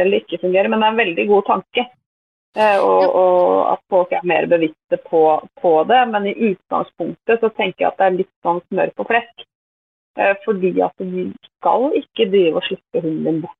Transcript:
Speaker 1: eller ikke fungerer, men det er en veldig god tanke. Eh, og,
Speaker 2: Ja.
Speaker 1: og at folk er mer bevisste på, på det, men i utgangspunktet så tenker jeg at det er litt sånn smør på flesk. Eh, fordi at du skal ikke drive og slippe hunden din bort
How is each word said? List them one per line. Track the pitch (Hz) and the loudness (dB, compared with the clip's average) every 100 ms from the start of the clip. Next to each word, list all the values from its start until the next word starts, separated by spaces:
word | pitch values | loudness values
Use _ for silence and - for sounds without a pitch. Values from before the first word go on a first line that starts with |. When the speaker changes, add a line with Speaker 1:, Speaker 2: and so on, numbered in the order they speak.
Speaker 1:
eller | 185 202 | 0 -2
ikke | - 175 | -4 -6
fungerer, | 185 185 214 | -2 0 0
men | 220 | 0
det | 220 | 0
er | |
en | 226 | 0
veldig | 202 170 208 | -2 -2 0
god | 202 202 | 0 2
tanke. | 202 - 247 240 _ _ _ _ _ _ 214 | -4 -4 -6 -6 _ _ _ _ _ _ 0
Eh, | 214 196 | 2 2
og, | 190 185 | 2 2
Speaker 2:
Ja. | 185 | 2
Speaker 1:
og | - 185 180 180 190 - | 4 4 4 4 2 0
at | - - | -2 0
folk | 190 180 | 0 0
er | 185 | -2
mer | 175 156 160 | -2 0 2
bevisste | 170 160 - - 175 | 0 0 -6 -8 -8
på, | - 165 156 156 - - | -2 2 4 2 -4 -4
på | 180 156 175 | 2 2 4
det, | 247 247 | 2 2
men | 208 202 | -2 -4
i | |
utgangspunktet | - 220 185 - 170 - - 175 170 - 226 | -2 -2 -2 -6 -6 -6 -8 -10 -6 -2 0
så | 214 | 0
tenker | - 190 - | -2 -6 -2
jeg | 175 | -2
at | - | 0
det | 190 | 0
er | 180 | 0
litt | - _ | -6 _
sånn | 175 175 - | -4 -4 -4
smør | 185 - | -4 -4
på | - 208 | -4 -2
flesk. | 233 233 - - _ _ _ _ _ _ - | -2 -4 -18 -20 _ _ _ _ _ _ -2
Eh, | 196 196 | -2 -2
fordi | 220 196 185 175 | -4 -2 -2 0
at | 180 - | -2 -4
du | 185 185 185 - _ _ | -10 -8 -10 -12 _ _
skal | 175 190 277 | -2 0 0
ikke | 320 - - 208 | -4 -4 -4 0
drive | 196 170 170 | 2 2 0
og | |
slippe | - - _ 165 | -4 -10 _ -6
hunden | 160 156 | -4 -4
din | 156 160 | -4 -4
bort | 165 | -6